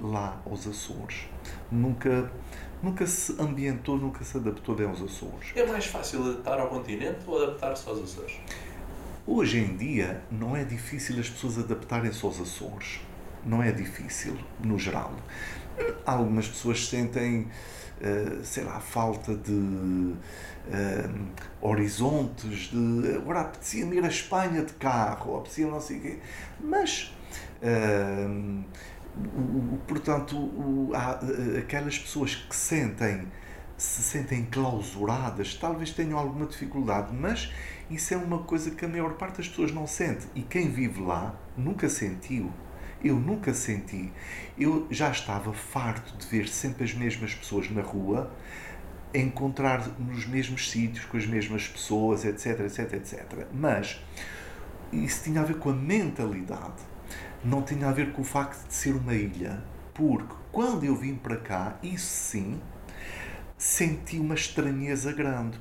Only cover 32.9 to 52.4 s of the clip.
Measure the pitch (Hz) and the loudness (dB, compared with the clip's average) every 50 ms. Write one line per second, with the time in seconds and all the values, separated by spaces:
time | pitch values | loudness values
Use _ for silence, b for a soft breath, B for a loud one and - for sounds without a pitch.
32.9 | 101 - 120 104 98 95 92 90 B B B B B B B B B - - - | 2 2 2 2 2 0 -4 -6 B B B B B B B B B -4 -2 -2
33.9 | - - - - - 147 131 - 131 120 117 117 - 135 131 127 120 104 95 90 | 0 0 0 0 0 0 0 0 0 0 0 0 2 2 2 2 2 0 -2 -4
34.9 | 92 98 101 104 120 135 131 117 95 95 101 - - - - 165 165 160 165 156 | -2 0 2 2 4 2 2 -2 0 -2 -2 -2 -2 -2 0 0 0 0 -2 -4
35.9 | - - 165 156 151 147 143 139 139 147 151 147 - - 143 135 - 139 127 110 | 0 0 0 2 2 2 0 0 0 -2 -2 -2 -2 -6 -6 -4 0 0 2 4
36.9 | 98 101 104 104 117 123 151 196 240 - - - B B B B B B B B | 4 2 2 0 -2 0 0 2 0 0 -2 -4 B B B B B B B B
37.9 | 160 160 - - 185 180 175 170 170 165 170 - 165 160 156 165 156 - 170 170 | -4 -4 0 0 0 0 2 2 0 0 0 2 2 2 2 0 -4 -2 -4 -2
38.9 | 165 170 160 160 160 - 190 180 - - - - - - 165 151 151 160 156 147 | 0 0 0 0 0 -2 -6 -6 -4 -4 -6 -4 0 2 2 2 2 0 -4 -4
39.9 | - - 180 156 104 - - - - 139 120 - - 175 175 143 117 127 127 110 | -2 0 0 0 0 -2 -4 -6 -6 -6 -6 0 2 2 2 4 4 2 2 2
40.9 | 90 98 92 90 87 82 92 - - - - - - 127 127 160 202 196 - 143 | 2 0 0 2 2 2 0 -2 -6 -8 -10 -10 -4 -2 0 0 0 2 2 2
41.9 | - - 107 95 92 92 - - 131 120 - - - - - B B B B B | 2 2 -2 -2 -2 -4 -4 -2 -2 0 0 -2 -4 -6 -12 B B B B B
42.9 | B B - 143 131 117 123 165 214 214 - - 120 - - - 107 101 95 - | B B 4 4 6 6 4 4 2 2 2 0 0 0 0 0 0 -2 -2 -4
43.9 | 101 95 92 92 B B B B B B B B B - 143 156 156 156 156 - | -4 -4 -4 -4 B B B B B B B B B 4 4 6 6 4 2 0
44.9 | 120 104 151 139 123 - - - 101 101 101 110 104 - - - - 131 123 113 | 0 2 2 2 2 0 0 0 -2 0 0 -2 -4 -4 -6 -4 -2 0 0 0
45.9 | 107 117 - - - - - - 113 110 101 - - - - 135 120 - 127 107 | -2 -2 -6 -10 -10 -10 -6 0 2 2 2 2 -2 -2 -2 -2 0 0 0 0
46.9 | 104 120 120 113 - 120 113 101 - - - - 98 101 95 - 107 104 95 - | 0 0 0 0 0 0 -2 -4 -4 -6 -6 -2 0 0 0 2 0 0 0 0
47.9 | - 98 95 95 104 127 135 - - B B B B B B B B B B B | 0 -2 2 2 2 2 2 -2 -6 B B B B B B B B B B B
48.9 | B - - - - - 131 127 120 - 135 139 131 - 135 135 127 123 117 117 | B -10 -10 -2 2 2 2 4 2 2 0 0 2 4 4 4 4 4 2 -2
49.9 | - - 123 123 123 117 110 117 131 135 127 117 131 123 - - - 113 117 113 | -4 -4 -4 -2 -2 -2 -2 0 2 2 2 2 0 -2 -2 0 2 2 2 2
50.9 | 113 - - - - 113 104 107 113 107 101 104 110 104 - - - - - - | 2 -2 -6 -2 0 0 2 4 2 2 2 2 0 -2 -2 -2 -6 -6 -2 2
51.9 | 107 107 110 110 107 101 110 107 101 - | 4 6 6 6 4 4 4 0 0 0